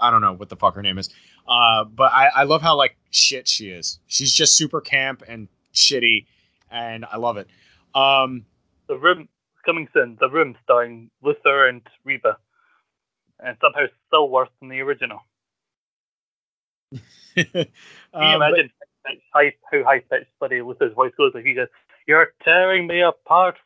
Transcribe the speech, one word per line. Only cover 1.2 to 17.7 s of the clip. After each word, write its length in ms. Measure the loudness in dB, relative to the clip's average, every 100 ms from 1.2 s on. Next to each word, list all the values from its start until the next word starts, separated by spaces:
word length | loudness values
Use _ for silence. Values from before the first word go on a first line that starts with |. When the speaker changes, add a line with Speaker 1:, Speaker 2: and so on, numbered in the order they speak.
| _ _ -4
Speaker 1:
Uh, 380 | 2 2 2
but 280 | -2 0 2
I, 160 | 4 4
I 80 | 4
love 180 | 2 2
how, 140 | 2 2
like, 200 | 0 -4 _
shit 360 | 0 0 0 -6
she 220 | -6 -8
is. 280 | -12 -14 -14 -8
She's 260 | -4 -2
just 240 | 2 2 2
super 240 | 0 -6
camp 420 | -4 -2 -2 -8 -16
and 200 | -18 -18 _ _
shitty, 520 | 0 0 2 2 0 -4 _ _ _ _
and 340 | -14 -12 -12
I 140 | -12 -6
love 180 | -6 -6
it. 100 | -10 _ _ _ _
Um, 500 | 0 2 2 0 -4 -16 _ _ _ -10
Speaker 2:
The 80 | 0
Room, 300 | 0 0 -4 _ _ _
coming 240 | -6 -6 -2
soon. 220 | -2 -2 -2
The 80 | -2
Room, 280 | -2 -2 -2
starring 460 | 0 2 0 -8 -20 _
Luther 460 | -6 -2 0 2 2
and 140 | 0 -14 _
Reba, 320 | -10 -4 -4 -4 _ _ _ _ _ _ _ _ _ _
and 180 | -14 -4
somehow 260 | -4 -2 -6 _ _
still 200 | 0 2
worse 200 | 0 -2 _
than 80 | -16
the 100 | -10
original. 400 | -8 -8 -10 -12 -20 _ _ _ _ _ _ _ _ _ _ _ _ _ _ _ _
Speaker 1:
<laughs> 40 | -20 -20 _ _ -6
Speaker 2:
Can 100 | -4
you 120 | -4 -6